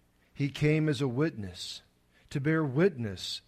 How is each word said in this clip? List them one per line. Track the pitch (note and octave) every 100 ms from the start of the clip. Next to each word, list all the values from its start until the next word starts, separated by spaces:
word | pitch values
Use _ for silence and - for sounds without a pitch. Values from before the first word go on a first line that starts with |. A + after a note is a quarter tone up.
| _ _ _
He | - C#3
came | C#3 D3 D#3 D#3
as | C3
a | C#3
witness, | A#2+ D#3+ A#2+ G2 F2 - - - _ _ _ _
to | D3
bear | C3+ D#3+
witness | D3+ B2+ G3 C#3+ A2+ F#2 - -